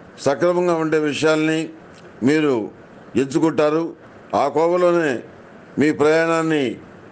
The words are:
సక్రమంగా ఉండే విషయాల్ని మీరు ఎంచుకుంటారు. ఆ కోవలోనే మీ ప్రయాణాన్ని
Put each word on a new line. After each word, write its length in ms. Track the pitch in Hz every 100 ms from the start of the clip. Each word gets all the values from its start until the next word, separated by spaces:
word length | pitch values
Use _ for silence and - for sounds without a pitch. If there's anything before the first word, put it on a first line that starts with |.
| - -
సక్రమంగా 540 | 135 139 175 175 180 165
ఉండే 240 | 160 156
విషయాల్ని 720 | 151 123 156 156 156 160 156 - - - - -
మీరు 460 | 123 156 151 123 104 - - - - 110
ఎంచుకుంటారు. 800 | 135 156 160 151 151 156 165 - - - - 98
ఆ 120 | 135
కోవలోనే 720 | 143 170 180 175 170 156 120 - - - - - -
మీ 120 | 147
ప్రయాణాన్ని 840 | 147 151 160 165 165 160 156 127 95 - - -